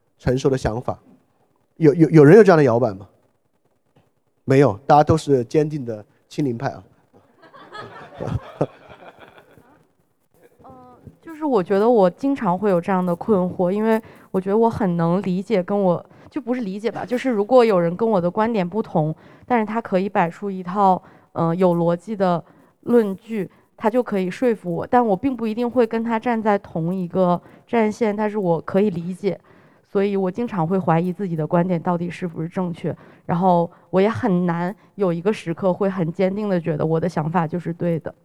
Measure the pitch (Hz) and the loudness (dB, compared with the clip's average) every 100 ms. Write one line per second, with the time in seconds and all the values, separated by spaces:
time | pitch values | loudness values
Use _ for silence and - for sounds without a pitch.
0 | _ _ 139 127 143 131 117 113 117 90 | _ _ -2 0 0 0 -4 -6 -8 -10
1 | _ _ _ _ _ _ _ - 156 165 | _ _ _ _ _ _ _ 2 6 6
2 | 156 160 143 214 190 160 135 117 120 95 | 8 8 10 10 10 8 6 4 0 -4
3 | 95 _ _ _ _ _ _ _ _ _ | -16 _ _ _ _ _ _ _ _ _
4 | _ _ _ _ - 135 135 101 - 147 | _ _ _ _ 0 4 4 2 4 4
5 | 151 160 147 135 117 156 151 151 117 107 | 4 0 2 0 2 0 -2 -4 -10 -12
6 | - _ _ - 143 117 135 - 95 _ | -16 _ _ -6 -4 -4 -8 -10 -20 _
7 | _ _ _ _ - - - - 117 - | _ _ _ _ -20 -20 -20 -20 -18 -20
8 | - - - - - - 143 - - - | -20 -12 -8 -8 -10 -6 -6 -8 -20 -20
9 | 180 - - - _ _ 254 294 _ _ | -20 -20 -20 -20 _ _ _ _ _ _
10 | _ _ _ _ _ _ 262 254 254 - | _ _ _ _ _ _ -20 -20 -20 -20
11 | - _ 330 302 302 226 180 196 220 233 | -20 _ -20 -6 0 0 2 2 4 4
12 | 185 - 277 277 202 185 208 175 175 185 | 4 2 -4 -2 -2 -2 0 0 0 -2
13 | 180 170 - 190 180 175 180 208 220 220 | -2 -4 0 0 0 -2 -2 0 0 -2
14 | - - _ 190 190 214 233 - 196 170 | -4 -20 _ -6 -2 0 0 0 -2 0
15 | 165 185 190 180 202 202 180 202 190 165 | 0 -2 -2 -6 -2 -4 -2 -2 0 -2
16 | - - - 311 226 254 196 202 214 190 | -6 -20 -14 -12 -6 -6 -6 -6 -8 -8
17 | 185 240 269 214 208 254 226 185 170 175 | -6 -4 -2 -2 4 4 6 4 0 -2
18 | 226 202 175 190 220 220 175 208 - 170 | 0 0 0 -2 -2 -2 -4 -4 -4 -2
19 | 151 - - - - 240 208 220 - 185 | -2 -6 -14 -20 -4 -2 -2 -6 -2 -2
20 | 202 208 170 - 202 185 175 202 196 180 | -2 -2 -2 -4 -10 -8 -8 2 2 2
21 | - - _ - 165 175 185 170 170 175 | -2 -20 _ -4 -2 2 2 2 0 -2
22 | - 208 190 170 - _ _ _ - 240 | -6 -4 -2 -2 -6 _ _ _ 0 2
23 | 208 190 - 220 175 _ _ - 220 247 | 2 -6 -8 -8 -8 _ _ -6 -2 -2
24 | 226 202 185 - 254 214 175 165 - 247 | -2 -4 -4 -2 -2 -2 -6 -8 0 0
25 | 233 185 277 233 226 214 240 247 226 233 | 2 0 -2 -4 -6 -4 -2 0 0 -2
26 | 233 226 247 226 214 202 - 170 165 190 | -4 -4 -2 -2 0 -2 -2 -6 -4 -4
27 | 170 190 180 175 - - - 233 214 208 | -4 0 0 0 -4 -20 -4 -2 0 0
28 | 220 208 214 214 180 165 - 190 208 170 | -4 -2 -4 -2 -2 -2 -2 0 0 -2
29 | 170 185 202 - _ _ _ _ _ 202 | -8 -6 -6 -6 _ _ _ _ _ -2
30 | 202 196 185 190 240 196 160 190 180 165 | -2 -2 -2 -4 -6 -2 -2 0 0 0
31 | 180 175 196 160 151 175 180 170 180 170 | 0 -4 -6 -4 -2 -2 0 -2 -2 -4
32 | 175 - 180 170 165 190 180 165 160 - | -6 -8 -10 -8 -8 -6 -6 -6 -8 -10
33 | - - - 170 185 175 170 - - 185 | -14 -18 -6 0 2 2 0 -6 -4 0
34 | 202 220 247 175 180 170 180 214 _ - | 0 0 -2 0 0 -4 -6 -8 _ -4
35 | 190 170 196 214 165 170 190 180 196 185 | -2 -2 -4 -4 -6 -4 -2 0 -2 -2
36 | 160 170 185 196 208 180 165 147 160 160 | -4 0 -2 -2 -4 -2 -2 -2 -2 -2
37 | 170 170 156 175 156 175 170 170 175 165 | -2 -4 -4 -2 -4 -6 -8 -6 -4 -4
38 | - - | -8 -18